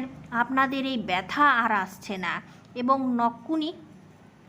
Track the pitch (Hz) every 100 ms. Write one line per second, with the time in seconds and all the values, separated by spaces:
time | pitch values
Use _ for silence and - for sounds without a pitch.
0 | 262 - - 233 240 262 269 269 262 262
1 | 175 180 185 - 294 247 226 214 185 -
2 | - 190 180 165 - - - 247 247 269
3 | 262 240 233 240 - 320 311 - - -
4 | - - - -